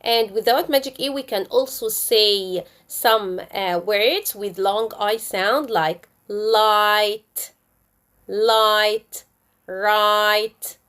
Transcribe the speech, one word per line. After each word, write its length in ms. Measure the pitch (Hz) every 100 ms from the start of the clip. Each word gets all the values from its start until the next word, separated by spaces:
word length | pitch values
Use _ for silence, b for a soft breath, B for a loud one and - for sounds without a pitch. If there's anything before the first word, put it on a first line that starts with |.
And 300 | - 233 220
without 380 | 196 220 254 349
magic 320 | 285 269 262
E, 100 | 269
we 120 | 277
can 240 | 269 214 196
also 420 | 240 262 - 220
say 760 | 214 - 226 214 202 190 180 - B B
some, 540 | - 247 220 202 185 -
uh, 280 | - 196 175
words 500 | 180 208 220 349 415
with 240 | 220 202 180
long 340 | 190 202 226 -
I 180 | 208 220
sound, 540 | - 196 190 262 294
like 380 | 214 160 170 _ _ _
light, 1200 | 208 214 220 214 214 208 208 214 214 _ - - _ _ _ _ _ _ _ _
light, 960 | 196 220 220 214 214 214 214 214 - - _ _ _ _
right 1120 | 185 208 214 214 214 214 214 220 _ - -